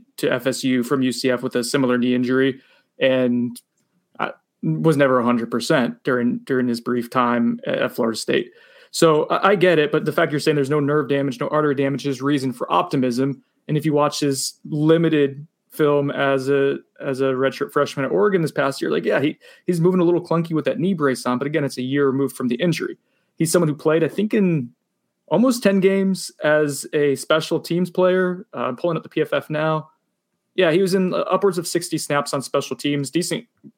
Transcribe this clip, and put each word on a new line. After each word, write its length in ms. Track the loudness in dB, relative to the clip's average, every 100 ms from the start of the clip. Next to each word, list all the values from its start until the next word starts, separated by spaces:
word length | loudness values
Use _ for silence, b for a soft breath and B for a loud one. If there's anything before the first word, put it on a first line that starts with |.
| _ -4
to 120 | -2
F 180 | 0 -2
S 180 | -2 0
U 180 | 0
from 180 | 0 0
U 120 | 0
C 180 | 0 0
F 100 | -2
with 140 | -2 -4
a 80 |
similar 340 | -2 0 2 2
knee 160 | 2
injury, 480 | 0 2 2 2 -2 b b b -2
and, 640 | 2 2 2 0 -2 -6 _ _ _ _ _ -8
uh, 120 | -6 -8 _ _
was 360 | -4 0 2 4
never 200 | 4 2
a 60 |
hundred 260 | 2 0 -2
percent 540 | -4 0 0 0 -4
during, 360 | -2 0 0 -2
during 280 | -2 -2 0
his 140 | -2
brief 280 | -4 -4 -2
time 520 | 0 0 2 0 -2 -4
at, 120 | -2
at 140 | -2
Florida 240 | -2 -2 -2
State. 340 | -2 -2 -2 b b b b
So 360 | 2 4 4 2
I, 240 | 2 2
I 40 | 4
get 240 | 4 4
it, 140 | 2
but 100 | 0
the 80 | -2
fact 220 | 0 0
you're 80 | 0
saying 140 | 0 0
there's 140 | 0
no 120 | 0
nerve 260 | 0 0 0
damage, 320 | -2 -2 -4
no 80 | -2
artery 280 | 0 0 0
damage 300 | 0 -2 -4
is 160 | -2
reason 300 | 0 0 -2
for 180 | -4 -2
optimism. 760 | 0 0 0 0 0 -2 -4 _ _ -4
And 60 | -2
if 100 | 0
you 60 |
watch 300 | 2 0 0
his 320 | -2 -2 -6 -10
limited 840 | -8 0 4 4 4 2 0 -2 -18 _ _
film 380 | 0 2 2 0
as 380 | 0 0 0 0
a, 300 | 0 0 -2 -8 -12
as 180 | -6 -2
a 140 | 0
redshirt 400 | 0 -2 -2 -4
freshman 320 | -2 -2 -2 -2
at 80 |
Oregon 280 | 2 2 2
this 80 | -2
past 320 | -2 -2 -2
year, 80 | -2
like, 140 | -2
yeah, 160 | 0 0
he, 180 | 0 -4 B B -4
he's 160 | 2
moving 180 | 2 4
a 60 | 2
little 200 | 2 0
clunky 280 | -2 0
with 100 | -2
that 160 | -2 -2
knee 140 | -2
brace 320 | 0 0 0 -2
on, 120 | -2
but 100 | -2
again, 180 | -2 -4
it's 120 | -4
a 40 |
year 260 | -4 0 2
removed 260 | 2 -2
from 140 | -2 -4
the 80 | 0
injury. 420 | 0 -2 -6 -10 _ _ _ -4
He's 160 | 2
someone 160 | 2 2
who 80 | 0
played, 300 | 0 2 0
I 20 |
think, 260 | -2 0
in 380 | 2 2 0 -4 _ _ _ _ _ -2
almost 360 | 2 2 2
ten 180 | 2 4
games 500 | 4 2 0 -2 -6 -4 2
as 420 | 2 2 -2 -4
a 220 | 0 0 0
special 440 | 0 0 0 -4
teams 320 | -2 -2 -2
player. 560 | 0 2 2 0 -4 -10
Uh, 140 | -6 -6
I'm 100 | -4
pulling 180 | -4 -4
up 80 |
the 60 | -4
P 100 | -4
F 140 | -2
F 160 | -2 -4
now. 400 | -4 -2 -2 -6 _ _ _ _ _ _ 0
Yeah, 160 | 2
he 100 | 4
was 120 | 2
in, 200 | 2 0
uh, 40 | -2
upwards 400 | -2 0 0 0
of 100 | -2
sixty 300 | -4 -4 -6
snaps 360 | -2 -2 -2
on 80 | -4
special 360 | -2 -4 -4 -6
teams, 340 | -4 -2 -2
decent 360 | -2 -2 -6 -8 _ -20